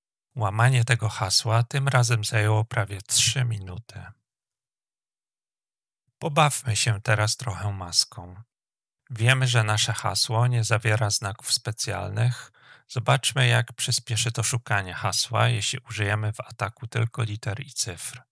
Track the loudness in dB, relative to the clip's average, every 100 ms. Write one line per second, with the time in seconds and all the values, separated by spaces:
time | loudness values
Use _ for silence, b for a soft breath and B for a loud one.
0 | _ _ _ -4 0 4 4 4 2 2
1 | 0 -2 0 0 2 2 2 0 2 4
2 | 4 2 0 2 4 2 0 -2 -4 -6
3 | -2 2 2 2 -2 -4 -8 -12 -12 -16
4 | -18 -20 _ _ _ _ _ _ _ _
5 | _ _ _ _ _ _ _ _ _ _
6 | _ -8 0 4 4 2 0 0 0 0
7 | 2 2 2 -2 -6 -6 -6 -6 -4 -2
8 | -2 -4 -16 -16 -20 _ _ _ _ _
9 | -12 0 4 4 4 2 2 2 0 -2
10 | -2 -2 0 2 2 2 2 2 2 2
11 | 2 0 -4 -6 -2 -2 -2 -6 -6 -4
12 | -4 0 0 0 -10 B B B B -4
13 | 2 2 2 2 4 4 0 -4 -2 -2
14 | -2 -2 -2 0 -2 -2 0 -2 -2 -4
15 | -2 0 0 2 2 2 -2 -6 -6 -4
16 | 0 0 -2 -6 -10 -6 -6 -6 -6 -2
17 | -2 -2 -4 -4 -6 -8 -8 -6 -6 -6
18 | -10 -12 -18